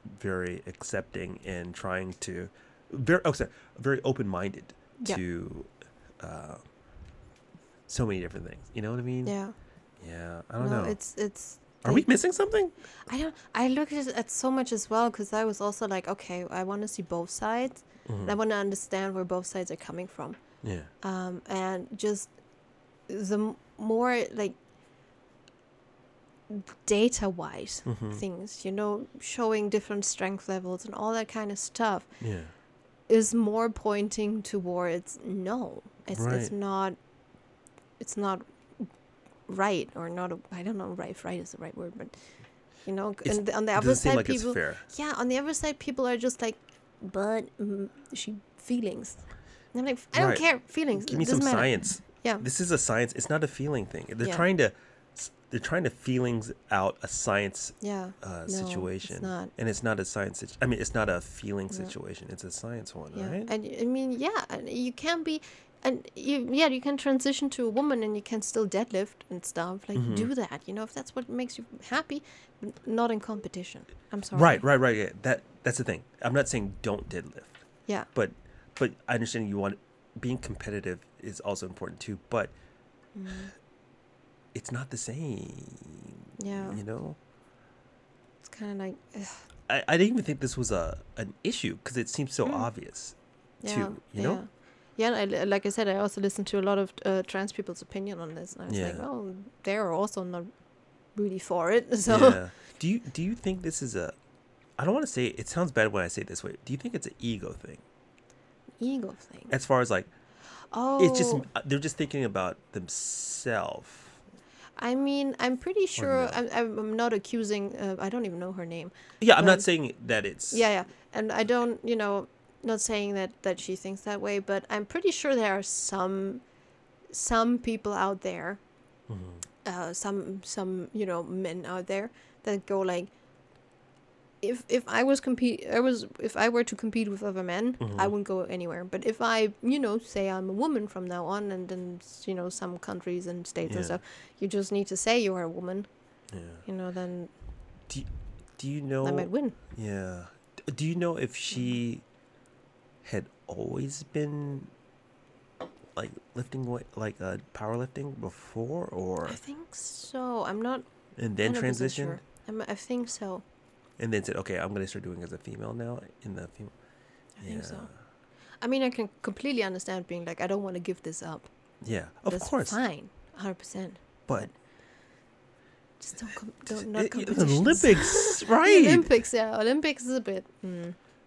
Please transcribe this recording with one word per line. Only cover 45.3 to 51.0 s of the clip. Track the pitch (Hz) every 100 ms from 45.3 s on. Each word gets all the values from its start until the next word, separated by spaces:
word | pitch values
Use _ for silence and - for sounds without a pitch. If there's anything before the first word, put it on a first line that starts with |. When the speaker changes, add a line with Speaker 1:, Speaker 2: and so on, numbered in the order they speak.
| 254
Speaker 2:
other | 294
side, | - 302 285
people | - 262 247
are | 240
just | 247 -
like, | 226 - - - - -
"But, | 190 190 208 220 - -
mm, | 208 202 196 - -
she | 254 - 208 - -
feelings." | - 247 208 - - - - - - - -
And | 240
I'm | 269
like, | 247 -
"I | 285
don't | 370
Speaker 1:
Right. | -
Speaker 2:
care. | 330 247 -
Feelings. | 311 294 196